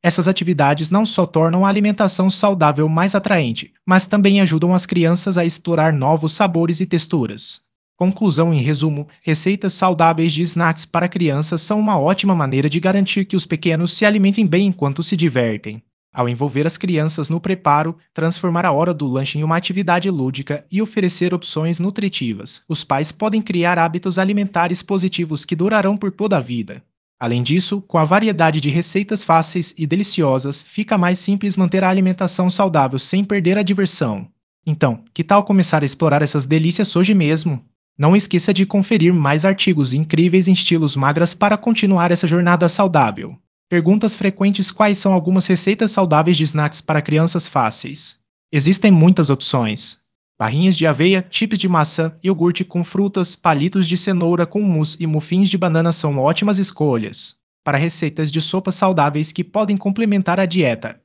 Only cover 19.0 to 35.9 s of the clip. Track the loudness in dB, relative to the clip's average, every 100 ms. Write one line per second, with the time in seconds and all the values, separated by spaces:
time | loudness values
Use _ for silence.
19 | -2 -4 -4 -4 -2 -2 -2 -4 0 0
20 | 0 -2 -4 -6 -8 -8 _ -4 -4 -2
21 | -2 0 -2 -2 -4 -4 -4 -2 -4 -2
22 | -4 -4 -6 -6 -10 -14 _ -6 -2 -2
23 | -2 -4 -2 -2 -2 0 0 2 0 -2
24 | -4 -2 0 0 -2 0 0 -2 -2 -2
25 | -2 -4 -4 -6 -6 -2 0 0 0 -2
26 | -4 -4 -2 0 -2 -6 -8 -12 _ _
27 | _ _ -4 -2 0 0 0 -6 -2 0
28 | 2 2 2 2 0 2 -2 -2 -2 -4
29 | -4 -6 0 0 0 -4 -6 -6 -2 -2
30 | -2 0 0 0 -2 -8 -10 -8 -2 0
31 | 2 0 -2 -2 -2 0 0 2 0 2
32 | 2 0 -2 0 0 2 2 2 0 -2
33 | -2 -2 0 0 2 0 0 0 0 0
34 | -4 -4 -10 _ _ _ -6 0 0 -2
35 | -10 -8 2 2 4 2 4 0 -2